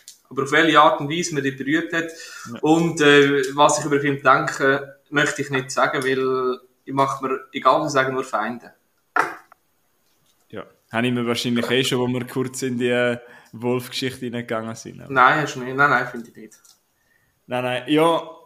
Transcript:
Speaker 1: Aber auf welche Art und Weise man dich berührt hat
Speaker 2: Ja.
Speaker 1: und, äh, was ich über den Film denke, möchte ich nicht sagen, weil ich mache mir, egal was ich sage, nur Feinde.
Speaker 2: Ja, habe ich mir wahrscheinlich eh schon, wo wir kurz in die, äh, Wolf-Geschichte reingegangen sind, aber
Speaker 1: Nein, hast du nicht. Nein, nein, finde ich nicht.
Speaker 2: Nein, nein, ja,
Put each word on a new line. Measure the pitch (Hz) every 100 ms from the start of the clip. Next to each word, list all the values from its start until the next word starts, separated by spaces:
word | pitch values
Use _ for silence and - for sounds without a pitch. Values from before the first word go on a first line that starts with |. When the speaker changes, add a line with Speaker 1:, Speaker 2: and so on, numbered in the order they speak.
| - - -
Speaker 1:
Aber | 131
auf | 135
welche | 147 165 147
Art | 156 -
und | 143
Weise | 170 170
man | 147
dich | 135 131
berührt | 135 160 165
hat | 170 165 - - - 117
Speaker 2:
Ja. | 117
Speaker 1:
und, | 151 165 170 147
äh, | 147 143 139 143 131
was | 143 147 147
ich | 151
über | 143
den | 143 135
Film |
denke, | 131 135 127 - 139 139 - - -
möchte | 147 147 -
ich | 135
nicht | 135 135
sagen, | 123 139 151
weil | 131 131 131 131 127 123 _ _
ich | -
mache | 139 135 - 135
mir, | 131 -
egal | 139 131 143
was | 156
ich |
sage, | 135 135
nur | 131
Feinde. | 131 107 110 120 - _ _ _ _ - - - - _ _ _ _ _ _ _ _ _ _
Speaker 2:
Ja, | 104 - _ _
habe | 113 123
ich |
mir | 123 117
wahrscheinlich | 117 127 120 117
eh | 123
schon, | 131 127
wo | 123
wir | 123 120
kurz | 131 127 -
in | 131 120
die, | 123
äh, | 123 123 117 - - _
Wolf-Geschichte | 113 123 123 123 - 131 123 123
reingegangen | 120 120 113 113
sind, | 117 - -
aber | 131
Speaker 1:
Nein, | 135 127 156
hast | 139 131
du |
nicht. | 127
Nein, | 131 143
nein, | 123 127
finde | 120 113
ich | 110
nicht. | 110 _ _ _ _ _ _ _ _ _ -
Speaker 2:
Nein, | 123
nein, | 127 123 123
ja, | 151 165 160 - -